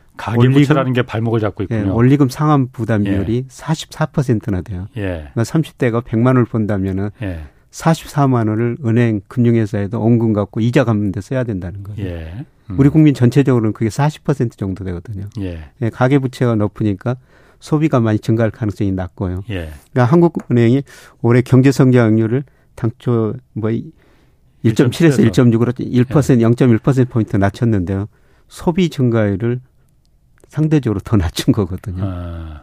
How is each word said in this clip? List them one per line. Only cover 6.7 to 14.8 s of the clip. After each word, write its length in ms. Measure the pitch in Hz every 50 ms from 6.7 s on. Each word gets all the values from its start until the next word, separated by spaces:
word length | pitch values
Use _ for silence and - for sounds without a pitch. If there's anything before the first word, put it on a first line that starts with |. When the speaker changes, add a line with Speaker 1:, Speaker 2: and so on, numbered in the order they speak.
| 104 98 95 95 92 95 101 104 - -
Speaker 1:
예. 220 | 110 95 87 80 76 - _ _ _ _
Speaker 2:
사십사만 800 | - - - 165 165 - - - - 147 139 131 127 117 110 107
원을 300 | 107 110 117 120 120 - 135
은행 360 | 113 110 120 120 113 110 101 - _
금융회사에도 720 | - 123 120 120 117 113 110 101 113 104 101 92 113 113
원금 320 | 110 113 120 113 117 113
갚고 280 | 107 104 101 - - 117
이자 240 | 110 123 123 156 127
갚는 280 | 117 110 104 104 101
데 80 | 87 104
써야 240 | - - 135 131 123
된다는 380 | 120 104 90 87 87 90 98
거예요. 260 | 98 98 104 113 98 90
Speaker 1:
예. 380 | 87 82 80 80 87 113 160 _ _ _ _ -
음. 60 | 92 135
Speaker 2:
우리 100 | 135 143
국민 260 | - 156 151 151 135
전체적으로는 580 | - 127 123 - 139 131 135 127 120 110 107
그게 180 | 98 - 117 107
사십 340 | - - 143 151 - - -
퍼센트 320 | - 143 - 127 113 -
정도 280 | - 107 95 95 -